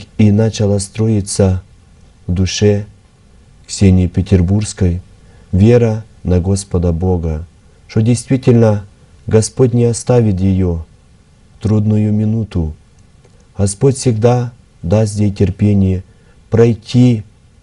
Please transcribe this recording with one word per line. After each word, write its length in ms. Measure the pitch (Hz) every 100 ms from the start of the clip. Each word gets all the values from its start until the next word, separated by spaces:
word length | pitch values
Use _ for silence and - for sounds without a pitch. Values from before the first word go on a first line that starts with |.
| - -
и 120 | 104
начала 480 | 101 110 - 101 101
строиться 840 | 98 - 113 107 95 - 95 92 - _ _ - - _ -
в 60 |
душе 540 | 90 90 - 104 101 107 - _ _ _ _ _ _ -
Ксении 400 | - 98 92 90
Петербургской – 920 | - 87 92 87 104 104 - 92 87 - - - - -
вера 540 | 90 110 120 113 110 - -
на 180 | - 90
Господа 520 | 90 98 - 90 87
Бога, 540 | 82 92 87 82 78 82 _ _ _ -
что 140 | 113
действительно 840 | 110 120 - 135 131 117 110 104 - _ _ _ -
Господь 460 | 107 107 - 131
не 120 | 120
оставит 560 | 117 113 - 123 110 92
ее 440 | 95 92 90 85 82 _ _ _ _ _ _ -
в 40 |
трудную 500 | 101 107 104 107 107
минуту. 600 | 107 107 113 107 87 78 - _ _ _ _ _ _ _ -
Господь 400 | 98 - 143 127
всегда 560 | 127 110 120 123 120 - _ _
даст 360 | 85 107 107 104
ей 140 | 104
терпение 720 | 98 92 - 104 101 95 92 - _ _ _ -
пройти 720 | 107 117 107 - 123 123 110 - _ _ _